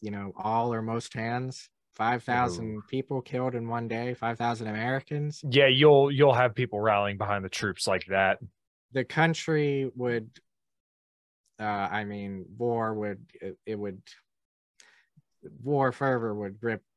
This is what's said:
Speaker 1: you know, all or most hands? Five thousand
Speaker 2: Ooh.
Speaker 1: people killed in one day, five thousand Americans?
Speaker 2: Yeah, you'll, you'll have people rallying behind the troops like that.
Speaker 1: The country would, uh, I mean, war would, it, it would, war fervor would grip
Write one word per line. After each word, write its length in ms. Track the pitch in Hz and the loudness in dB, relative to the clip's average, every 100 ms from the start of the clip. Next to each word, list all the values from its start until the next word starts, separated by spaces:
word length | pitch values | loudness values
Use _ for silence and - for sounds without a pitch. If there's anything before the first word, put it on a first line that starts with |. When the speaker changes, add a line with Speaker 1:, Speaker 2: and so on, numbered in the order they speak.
Speaker 1:
you 100 | 107 | -10
know, 220 | 101 98 - | -8 -10 -8
all 360 | 107 110 117 | -2 0 0
or 80 | 113 | -2
most 320 | 110 117 - | -4 -6 -6
hands? 540 | 123 113 120 127 131 - _ _ | -8 -4 -4 -6 -10 -18 _ _
Five 280 | - 110 120 | -4 -2 -2
thousand 540 | - 123 123 90 113 107 | 0 0 0 -2 -8 -10
Speaker 2:
Ooh. 60 | - | -8
Speaker 1:
people 320 | 131 131 135 | -8 -6 -6
killed 320 | - 127 127 123 | -6 -4 -4 -4
in 120 | 117 | -6
one 200 | 117 117 | -6 -4
day, 260 | 113 120 | -6 -6
five 240 | 123 113 117 | -4 -4 -2
thousand 300 | 120 117 110 | -2 -2 -4
Americans? 720 | 107 117 131 - 147 147 147 143 | -6 -2 -4 -4 -6 -6 -6 0
Speaker 2:
Yeah, 160 | 127 139 | 6 6
you'll, 460 | 131 147 143 139 | 8 8 10 8
you'll 220 | 139 143 | 6 6
have 200 | 123 123 | 6 4
people 260 | 113 123 104 | 2 -4 0
rallying 380 | 107 104 101 101 | 2 2 2 -2
behind 260 | 101 101 | -2 -2
the 40 | 95 | -4
troops 400 | - 104 92 - | -4 -4 -2 0
like 180 | 95 92 | -2 0
that. 320 | 95 95 95 98 _ _ _ _ | 2 4 2 -4 _ _ _ _
Speaker 1:
The 120 | 131 | -6
country 840 | 123 - 160 160 - 156 147 139 135 123 | -4 2 2 2 -2 0 2 0 -2 -4
would, 340 | 123 120 113 - _ _ _ _ _ _ _ _ _ _ _ - | -2 -2 -6 -16 _ _ _ _ _ _ _ _ _ _ _ -8
uh, 40 | |
I 400 | 107 104 98 101 | -4 -2 -2 -4
mean, 420 | 104 104 101 98 87 104 | -4 -8 -8 -10 -12 -6
war 380 | 120 117 113 | -2 0 -2
would, 320 | 107 104 101 - - | -2 -6 -8 -14 -16
it, 180 | 95 92 - | -14 -12 -10
it 80 | 107 | -8
would, 240 | 101 95 - - _ _ _ _ _ _ - _ _ _ _ _ - 139 | -8 -10 -16 -20 _ _ _ _ _ _ -20 _ _ _ _ _ -20 -12
war 300 | 123 143 131 | -2 0 0
fervor 420 | 123 139 127 113 | 0 0 0 -2
would 260 | 104 101 104 | -6 -8 -6
grip 240 | 117 110 _ | -4 -6 _